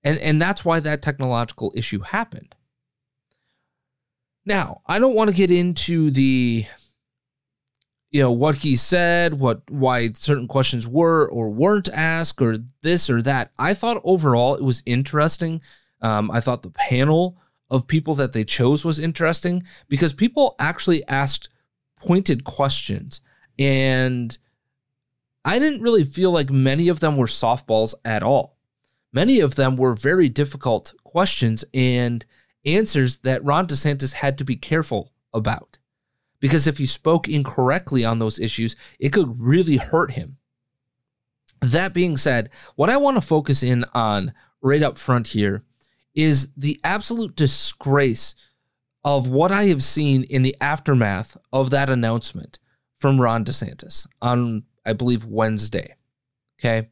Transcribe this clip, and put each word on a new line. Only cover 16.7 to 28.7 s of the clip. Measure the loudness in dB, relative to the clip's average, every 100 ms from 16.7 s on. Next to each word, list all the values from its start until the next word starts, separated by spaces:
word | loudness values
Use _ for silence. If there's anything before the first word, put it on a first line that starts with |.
panel | -6 -2 0 2 2 0 -6 _ _ _
of | -4 0
people | -2 -2
that | -2 -2
they | -4
chose | -4 0 2 2
was | -2 -4
interesting | -6 -2 -2 -2 -2 -4 -6 -20 _
because | 0 0
people | 0 -2 2 0 0
actually | -4 -2 0 0 0
asked | -2 -2 -4 -8 _ _ _ _ _
pointed | 0 2 2 -2
questions, | -4 -4 -2 -2 -6 -10 -10 -18 _ _ _ -2
and | 0 2 2 0 0 -2 -6 -10 _ _ _ _ _ _ _ _ _ _
I | -4 0
didn't | 0 0
really | 2 2
feel | 2 0 0
like | 2 2
many | 2 2 2 0
of | 2
them | 0 0
were | 0
softballs | 0 -2 -2 0 0 0 -4
at | -6 -2
all. | 2 0 0 _ _